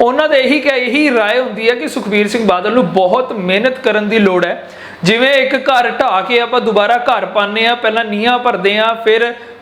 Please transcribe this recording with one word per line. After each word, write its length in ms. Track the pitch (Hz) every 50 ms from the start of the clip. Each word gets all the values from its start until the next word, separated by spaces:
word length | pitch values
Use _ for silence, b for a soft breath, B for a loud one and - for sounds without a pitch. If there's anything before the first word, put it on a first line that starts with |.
ਉਹਨਾਂ 280 | 247 240 262 294 311 302
ਦਾ 80 | 311
ਇਹੀ 240 | 269 254 240 285 302
ਕਿ 80 | 302 285
ਇਹੀ 480 | 269 254 247 233 226 294 302 294 247
ਰਾਏ 240 | 233 208 208 226 254
ਹੁੰਦੀ 300 | 254 240 208 208 226 226
ਹੈ 40 | 247
ਕਿ 140 | 240 311 277
ਸੁਖਬੀਰ 400 | - 262 196 208 208 208 208 208
ਸਿੰਘ 180 | 247 233 220
ਬਾਦਲ 260 | 196 180 180 180 - 226
ਨੂੰ 200 | 254 214 170 160
ਬਹੁਤ 400 | 190 185 180 185 254 254 - 226
ਮਿਹਨਤ 460 | 208 180 180 185 202 226 262 254 254
ਕਰਨ 300 | - 233 214 214 208 208
ਦੀ 100 | 220 220
ਲੋੜ 280 | 202 190 180 180 175
ਹੈ। 220 | 170 226 - - B B B B B B B 175
ਜਿਵੇਂ 300 | 175 220 233 254 269 285
ਇੱਕ 240 | 269 254 262 285
ਘਰ 340 | 254 262 - 262 240 240 226
ਢਾਹ 320 | 220 - 269 247 190 190 185
ਕੇ 180 | 247 247 233
ਆਪਾਂ 200 | 240 226 247 247
ਦੁਬਾਰਾ 360 | 202 226 208 208 202 208 240
ਘਰ 300 | 240 240 269 247 208 190
ਪਾਉਂਦੇ 400 | 180 - 208 202 202 208 220 226
ਹਾਂ, 100 | 233 240
ਪਹਿਲਾਂ 280 | 233 226 220 214 226 226
ਨੀਹਾਂ 340 | 214 202 208 220 240 247 247
ਭਰਦੇ 400 | 247 247 214 180 180 196 208 214
ਹਾਂ, 160 | 220 226 233
ਫਿਰ 400 | 226 226 220 220 226 233 240 233 B B B B B